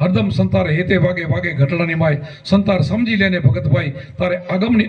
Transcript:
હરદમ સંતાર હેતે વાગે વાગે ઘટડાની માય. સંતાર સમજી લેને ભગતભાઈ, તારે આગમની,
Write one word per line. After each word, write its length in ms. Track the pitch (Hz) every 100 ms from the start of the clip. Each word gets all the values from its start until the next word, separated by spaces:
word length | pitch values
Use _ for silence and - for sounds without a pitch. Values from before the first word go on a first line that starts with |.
હરદમ 280 | 180 196 202
સંતાર 420 | - 190 196 180
હેતે 260 | 156 180 190
વાગે 280 | 180 175
વાગે 280 | 160 170 175
ઘટડાની 420 | 131 139 170 165
માય. 260 | 160 160 147 - -
સંતાર 360 | - 196 196 185
સમજી 360 | - 214 233 214
લેને 220 | 196 180
ભગતભાઈ, 540 | 143 180 156 180 156 139 - -
તારે 180 | 180 180
આગમની, 480 | - 185 226 226